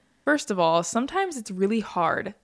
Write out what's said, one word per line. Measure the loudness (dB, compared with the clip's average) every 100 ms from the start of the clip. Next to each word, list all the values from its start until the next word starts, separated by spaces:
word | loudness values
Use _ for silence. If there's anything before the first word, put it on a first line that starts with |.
| _ _ 0
first | 0 0
of | 2
all, | 4 4
sometimes | 2 -2 0 -2 -2 -4
it's | -8
really | -2 0 0
hard | -2 0 0 0 -4 -10